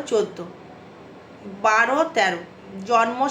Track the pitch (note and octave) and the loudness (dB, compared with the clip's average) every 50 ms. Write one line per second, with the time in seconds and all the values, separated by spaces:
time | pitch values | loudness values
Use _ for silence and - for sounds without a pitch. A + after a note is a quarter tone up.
0 | - - A#3+ G#3 G#3 - - F#3 F3 - - - - - - - - - - - | -2 0 0 0 0 0 -4 -10 -14 -14 -16 -18 -20 -20 -20 -20 -20 -20 -20 -20
1 | - - - - - - - - - G3 F#3+ G3 G#3+ G#3+ G#3+ A3+ A#3 B3+ C4+ D#4 | -20 -20 -20 -20 -20 -20 -20 -18 -16 -16 -6 0 2 4 4 4 4 4 2 0
2 | D#4+ D#4+ - A3+ G3 F#3 F3 E3+ - - - - - - G3 F#3+ - A3+ A#3 A3+ | 0 0 2 2 2 2 0 -4 -8 -14 -18 -20 -20 -16 -16 -10 -2 2 2 4
3 | A#3 A#3+ B3 B3+ C4+ C#4 | 4 2 0 -2 -2 -2